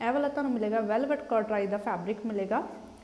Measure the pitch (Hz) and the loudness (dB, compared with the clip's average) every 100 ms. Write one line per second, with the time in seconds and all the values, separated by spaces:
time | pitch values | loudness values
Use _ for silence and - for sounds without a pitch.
0 | 226 277 285 285 277 233 214 226 208 226 | 0 2 2 0 0 2 2 2 2 2
1 | 277 285 - 220 214 208 196 202 226 175 | 2 0 2 2 2 0 0 0 -2 -2
2 | 180 214 226 202 190 240 - - - - | -2 -4 -2 -2 0 0 -2 -8 -16 -18